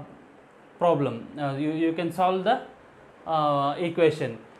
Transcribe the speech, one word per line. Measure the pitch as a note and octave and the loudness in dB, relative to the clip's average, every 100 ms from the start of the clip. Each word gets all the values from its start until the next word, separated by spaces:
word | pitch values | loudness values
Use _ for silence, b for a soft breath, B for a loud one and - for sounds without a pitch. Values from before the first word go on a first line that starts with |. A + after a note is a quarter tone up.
| C#3 - - - - - - - | -2 -20 -20 -20 -20 -20 -18 0
problem. | F3 D3+ C3 A2+ A2+ D3 | 2 4 2 -2 -10 -6
Uh, | C#3+ C3+ | -4 -2
you, | D3+ | -2
you | D#3+ E3 | 0 0
can | E3 E3+ | 0 -4
solve | E3+ F#3 F#3+ | 0 0 2
the, | F#3+ B3+ - - - - - - E3+ | 0 0 -2 -20 -20 -20 -20 -16 -2
uh, | D#3+ D3 C#3+ C#3 D3 | 0 2 2 0 -2
equation. | F3 E3+ D#3+ D3+ C3 A2+ - | -2 4 4 4 -6 -6 -16